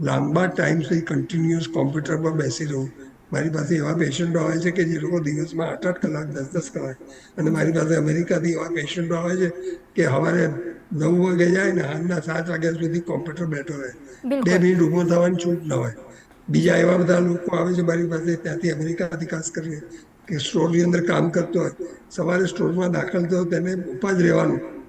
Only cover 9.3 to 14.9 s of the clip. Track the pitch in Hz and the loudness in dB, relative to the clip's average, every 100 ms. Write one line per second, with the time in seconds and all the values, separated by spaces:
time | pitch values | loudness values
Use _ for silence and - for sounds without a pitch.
9.3 | 185 180 170 - - - - 156 135 165 | 0 0 -2 -10 -10 -8 0 2 2 2
10.3 | 175 160 135 - - - 156 156 175 185 | 2 0 -2 -8 -12 -8 -2 2 4 4
11.3 | 175 175 190 196 175 143 156 175 175 165 | 4 4 4 2 0 -2 -4 -2 -2 -2
12.3 | 165 165 165 165 160 165 170 165 147 165 | -4 -4 -2 -2 -2 -2 -2 -2 -6 -6
13.3 | 151 170 147 139 147 131 - - - 254 | -6 -4 -4 -6 -8 -10 -12 -20 -10 -4
14.3 | 277 202 180 180 180 160 | 0 4 4 6 6 4